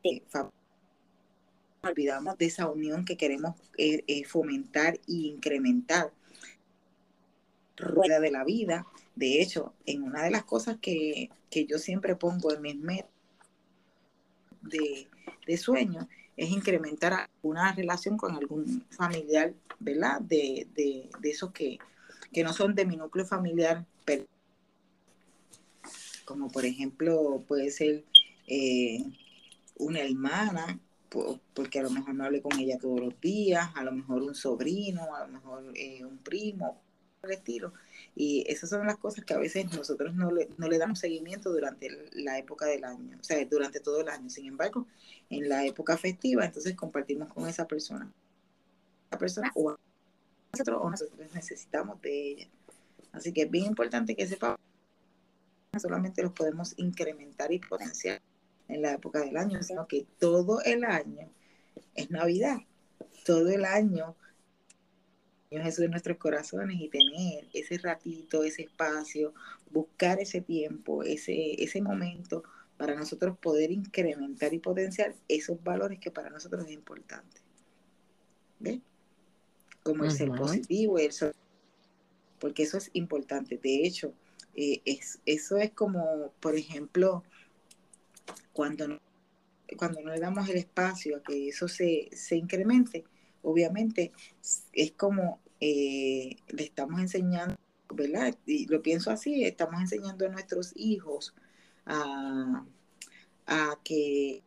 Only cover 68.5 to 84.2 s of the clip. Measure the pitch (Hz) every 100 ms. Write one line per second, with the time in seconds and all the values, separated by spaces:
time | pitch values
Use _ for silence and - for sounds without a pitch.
68.5 | 156 156 - 160 151 151 151 151 - -
69.5 | - _ 156 156 - 180 190 196 180 180
70.5 | 165 151 151 - 147 147 151 - 156 156
71.5 | - 160 196 202 196 175 175 - 165 -
72.5 | - - _ 147 147 151 156 185 180 170
73.5 | 151 156 190 196 - 170 147 139 139 151
74.5 | 165 185 185 190 185 208 - _ 156 -
75.5 | 170 175 185 196 185 180 165 - 151 175
76.5 | 180 160 151 - - - - - - _
77.5 | _ _ _ _ _ _ _ _ _ _
78.5 | _ 220 254 _ _ _ _ _ _ _
79.5 | _ _ - - 156 151 143 143 127 139
80.5 | 196 - 196 220 180 147 - 151 - _
81.5 | _ _ _ _ _ _ _ _ _ 147
82.5 | - 151 196 - 180 170 147 135 139 131
83.5 | 120 135 135 170 - 147 -